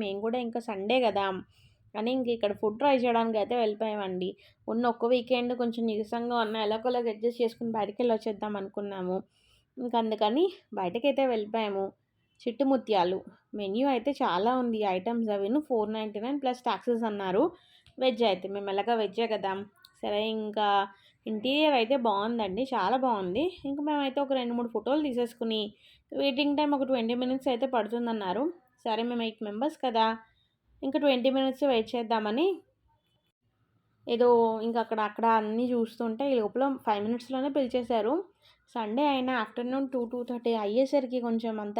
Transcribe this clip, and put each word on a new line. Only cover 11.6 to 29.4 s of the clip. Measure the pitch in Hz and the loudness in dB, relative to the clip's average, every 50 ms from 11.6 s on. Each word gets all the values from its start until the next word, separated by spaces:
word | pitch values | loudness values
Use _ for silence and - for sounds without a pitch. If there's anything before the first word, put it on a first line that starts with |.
| 220 202 196 196 196 196 - _ _ _ _ _ _ _ _ _ | -2 -2 -2 -2 -4 -4 -8 _ _ _ _ _ _ _ _ _
చిట్టి | - 247 226 - 277 269 | -6 -4 -2 0 2 4
ముత్యాలు. | 269 240 208 220 208 185 175 180 185 185 - 185 - _ _ _ - 208 | 4 2 2 2 4 4 4 4 2 -2 -4 -10 -18 _ _ _ -8 -6
మెన్యూ | 202 190 196 240 269 285 | -4 -2 0 2 2 2
అయితే | 262 233 226 285 269 - | 2 2 0 0 0 0
చాలా | 254 196 170 180 202 233 254 254 | 0 0 2 2 2 2 2 2
ఉంది. | 247 233 226 214 214 196 185 | 0 0 0 0 0 0 0
ఐటమ్స్ | 185 185 233 233 233 226 214 202 | 0 -2 -2 -2 0 0 0 0
అవిను | 202 196 208 247 302 302 | 0 0 0 0 0 0
ఫోర్ | - 254 220 214 214 220 | 0 0 0 0 0 -2
నైంటీ | 220 214 214 214 208 | -4 -6 -6 -6 -6
నైన్ | 220 254 294 285 | -4 -4 -4 -2
ప్లస్ | 269 254 247 247 - 240 | -2 -2 -2 -2 -2 -2
టాక్సెస్ | 202 - - 247 240 226 233 214 | -2 -2 0 -2 0 0 0 -2
అన్నారు. | 208 202 196 185 180 214 311 349 - - _ _ _ _ _ _ _ - | -2 -2 -2 0 2 2 2 2 0 -6 _ _ _ _ _ _ _ -2
వెజ్ | 254 262 226 214 233 214 | 0 0 2 2 2 2
అయితే | 185 185 190 190 196 | 2 0 -2 -6 -8
మేము | 202 202 202 | -6 -4 -2
ఎలాగో | 190 202 202 233 240 226 | -2 0 0 0 0 0
వెజ్జే | 214 196 185 214 233 220 | 0 -2 -2 -2 -2 -2
కదా. | 220 196 196 190 190 196 202 202 _ _ - _ _ _ | -2 -2 -2 -4 -4 -4 -8 -10 _ _ -20 _ _ _
సరే | - 214 208 208 214 220 220 | -6 -2 -2 -2 -2 -2 -2
ఇంకా | 220 214 214 208 220 208 202 202 196 196 202 - _ _ _ _ _ - 220 | -4 -4 -4 -2 0 2 4 4 2 2 0 -4 _ _ _ _ _ -8 -6
ఇంటీరియర్ | 220 208 220 254 277 302 311 302 285 240 | -4 -2 0 0 2 4 4 4 4 4
అయితే | 226 220 277 262 233 | 4 2 2 2 2
బాగుందండి. | 226 196 196 208 226 240 233 214 190 185 220 262 262 | 2 2 2 0 0 -2 -2 -2 -2 -2 -2 -2 -2
చాలా | 247 214 185 196 247 262 262 | 0 0 2 2 2 2 2
బాగుంది. | 254 226 196 190 180 185 247 330 370 359 - - 277 | 2 0 0 -2 -2 0 0 0 -2 -2 -6 -6 -6
ఇంక | 277 302 294 302 | -4 -2 -2 0
మేమైతే | 294 285 277 269 269 285 285 | 0 0 0 0 -2 -2 -2
ఒక | 262 269 262 | 0 0 0
రెండు | 247 240 240 240 | 0 -2 -2 -2
మూడు | 240 233 - | -2 -2 -4
ఫోటోలు | 214 214 240 285 311 302 277 | -4 -2 0 0 0 0 0
తీసేసుకుని | 233 247 240 226 - - 233 226 220 214 208 214 - _ _ - - _ _ _ | 0 -2 -2 -2 -4 -6 -4 -2 -2 -2 -4 -6 -8 _ _ -20 -20 _ _ _
వెయిటింగ్ | - 269 277 277 240 285 285 285 285 294 | -4 0 0 0 2 2 0 2 2 2
టైమ్ | 302 294 285 262 | 2 2 0 0
ఒక | 269 240 | 0 0
ట్వంటీ | 262 240 226 226 247 247 | 0 0 0 0 0 0
మినిట్స్ | 254 254 262 269 - 285 | 0 -2 -2 -2 0 -2
అయితే | 247 233 269 254 254 | 0 0 0 0 0
పడుతుందన్నారు. | 226 214 214 233 240 240 233 226 214 196 180 185 220 294 349 - - _ _ _ _ - | 0 0 0 -2 -4 -2 -2 -4 -2 -2 -2 -2 -2 -2 -4 -4 -8 _ _ _ _ -4
సరే | 233 214 220 233 240 | -2 -2 0 0 -2
మేము | 247 233 226 220 | -2 -2 -2 -4
ఎయిట్ | 220 - | -4 -6